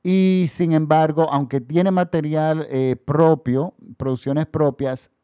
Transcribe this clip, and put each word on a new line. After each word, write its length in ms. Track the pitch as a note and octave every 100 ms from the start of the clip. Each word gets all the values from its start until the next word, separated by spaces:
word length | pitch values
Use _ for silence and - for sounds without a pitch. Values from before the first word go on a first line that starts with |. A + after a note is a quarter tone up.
y, 460 | F3+ F#3+ F#3 F#3 F3
sin 220 | - E3+
embargo, 560 | D#3+ D#3 D#3 D#3 D3+ D#3+
aunque 280 | C#3 C3+ C3+
tiene 300 | C3 D#3+ F#3+
material, 760 | F#3 F3 E3+ D3+ D#3 D#3 D#3+ D3+
eh, 240 | C3 C3 B2+
propio, 680 | - D3 E3 D#3 - B2+ F3 _ - -
producciones 500 | - C3 - C#3+ D#3
propias 640 | D#3 D3 B2+ C#3 B2+ - _